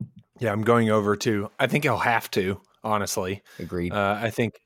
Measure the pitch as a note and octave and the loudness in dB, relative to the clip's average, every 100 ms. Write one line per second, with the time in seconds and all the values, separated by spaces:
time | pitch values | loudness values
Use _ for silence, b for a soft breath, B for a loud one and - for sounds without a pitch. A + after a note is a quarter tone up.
0 | - - - - A2+ G2+ A2 A#2+ A2 G#2+ | -16 -16 -20 -6 -4 0 2 4 4 4
1 | G#2 G#2 B2 G#2 G2+ - C3 D3 C#3+ G#2 | 2 0 0 -2 -4 -2 0 0 0 0
2 | A2 A2+ - A2+ F#2 G2+ - _ A2 G#2+ | 0 0 0 -2 -2 -4 -10 _ -2 -2
3 | F#2+ - F#2 G2 B B F2 F2+ F2 G2+ | -2 -4 -4 -6 B B -8 -4 -2 0
4 | G2+ G#2 A2+ A#2 A2+ - | 0 0 -2 0 -2 -4